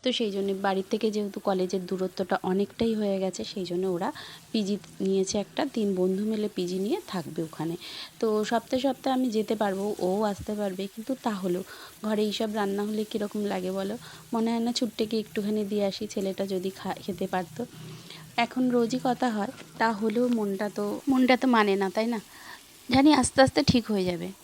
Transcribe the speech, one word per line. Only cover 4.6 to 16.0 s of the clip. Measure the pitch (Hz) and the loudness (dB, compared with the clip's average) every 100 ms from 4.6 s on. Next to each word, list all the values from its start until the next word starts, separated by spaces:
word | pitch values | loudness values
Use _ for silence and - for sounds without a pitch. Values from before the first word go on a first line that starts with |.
| 196 202 - - | 0 -4 -6 -4
নিয়েছে | 190 190 190 214 | 0 2 2 -2
একটা, | 196 - 294 | -4 -4 -2
তিন | 233 202 185 | 0 0 2
বন্ধু | 185 190 214 | 2 2 0
মিলে | 220 208 196 | -2 -2 -2
পিজি | 175 185 | -2 -2
নিয়ে | 196 381 - | -2 -2 -4
থাকবে | 190 135 156 | -6 -6 -6
ওখানে। | 160 - 156 170 - - - - | -6 -4 -4 -4 -10 -14 -14 -2
তো | 226 214 | 0 2
সপ্তাহে | 208 233 - 262 | 2 -2 0 0
সপ্তাহে | 269 254 277 | 0 0 0
আমি | 254 254 | 0 2
যেতে | 214 208 214 | 0 0 0
পারবো, | 208 190 202 - | 0 0 -2 0
ও | 180 196 | 0 2
আসতে | 220 196 - | 0 -2 -4
পারবে, | 208 202 185 196 | -2 -2 -4 -8
কিন্তু | - 220 262 | -8 -6 -4
তাহলেও | 240 202 185 180 190 - - - | -2 -2 0 -2 -4 -14 -18 -10
ঘরে | 214 214 | -2 0
এইসব | 214 202 226 214 | 0 0 -2 0
রান্না | 202 196 | 0 0
হলে | 208 214 | -2 -2
কীরকম | 214 220 208 214 202 | -2 -2 -2 -2 -2
লাগে | 190 185 | -2 -2
বলো? | 190 190 233 - - - | -2 -4 -6 -10 -18 -4
মনে | 233 226 | 0 0
হয় | 233 | 2
না | 233 | 0
ছুট্টে | 240 233 - 220 | 0 -2 -2 -2
গিয়ে | 220 | -2
একটুখানি | 214 - 202 214 202 | -2 -4 0 0 0
দিয়ে | 208 202 | 0 0
আসি, | 190 | -2